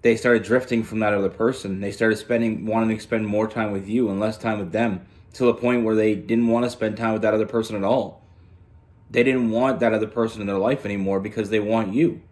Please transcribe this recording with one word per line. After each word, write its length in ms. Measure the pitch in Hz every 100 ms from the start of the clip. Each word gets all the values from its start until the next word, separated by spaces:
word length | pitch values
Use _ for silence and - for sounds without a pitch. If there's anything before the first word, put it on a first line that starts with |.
they 140 | 120 113
started 280 | 123 117
drifting 400 | - 127 - 117
from 160 | 110 110
that 140 | 107
other 160 | 104 98
person. 520 | - 117 131 101 95
They 100 | 101
started 260 | 101 113 107
spending, 480 | - 117 113 107 107
wanting 300 | 113 110 110
to 80 |
spend 240 | - 113 107
more 200 | 104 110
time 240 | 117 107
with 160 | 98 95
you 220 | 117 113
and 100 | 98
less 180 | 107 110
time 200 | 113 107
with 140 | 90
them, 340 | 104 117 92 - - -
to 120 | - 123
the 80 |
point 300 | 113 120 123
where 120 | 110 110
they 200 | 110 101
didn't 320 | 87 113 117
wanna 240 | 117 123
spend 260 | - 110 101
time 160 | 113
with 80 | 110
that 140 | 107 107
other 100 | 107
person 280 | 117 110 107
at 80 |
all. 400 | 98 127 101 - - - - - - - _ - -
They 120 | 120
didn't 280 | 123 131 117
want 280 | 110 131 120
that 140 | 117
other 140 | 110 107
person 340 | 117 113 110
in 60 | 101
their 100 | 98
life 280 | 107 143 101
anymore 340 | 101 98 98
because 320 | 104 110 101
they 80 | 110
want 340 | 104 113 104
you. 280 | 117 170 - -